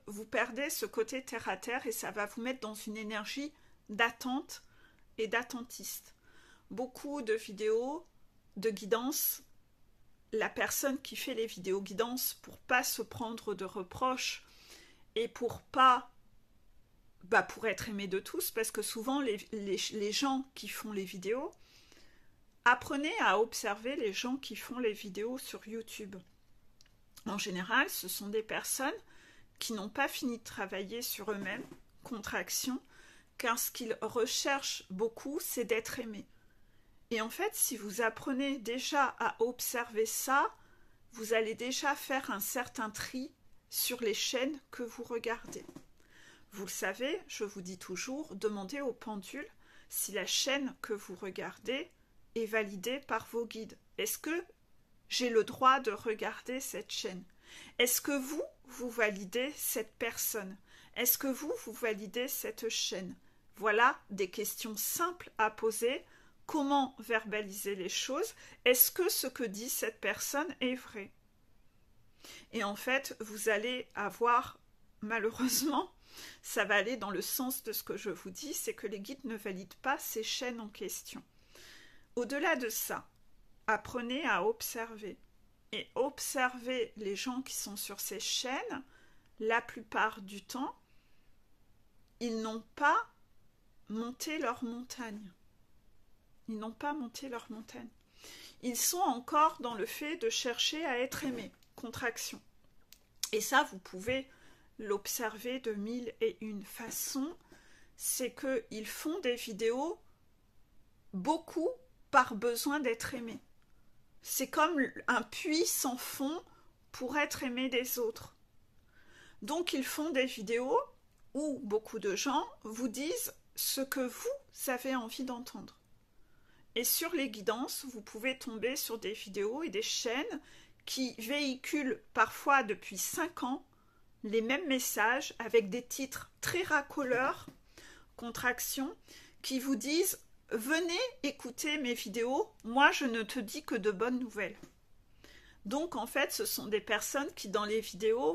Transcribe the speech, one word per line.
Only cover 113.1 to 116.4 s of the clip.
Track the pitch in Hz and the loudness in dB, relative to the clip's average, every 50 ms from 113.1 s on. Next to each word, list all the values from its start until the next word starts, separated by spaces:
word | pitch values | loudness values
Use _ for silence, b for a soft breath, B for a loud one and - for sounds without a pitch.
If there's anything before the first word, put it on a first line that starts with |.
| - | -6
aimés. | 247 233 233 214 - - - - - - - - - - - - - - - - - | -6 -6 -8 -10 -12 -14 -18 -20 -20 -20 -20 -20 -20 -20 -20 -20 -20 -20 -20 -20 -16
C'est | - - - - 262 262 | -8 -4 -2 -2 0 2
comme | - 330 302 339 349 285 262 - - - - - | 4 6 6 6 6 4 2 2 0 -2 2 2
un | 247 226 | 4 4
puits | 226 - - - - 359 302 320 349 | 2 0 -4 -4 0 2 4 4 4
sans | 349 - - - 277 247 254 | 4 2 2 2 0 0 -2
fond | - - - - 277 277 311 349 | -4 -6 -4 -2 0 0 0 -2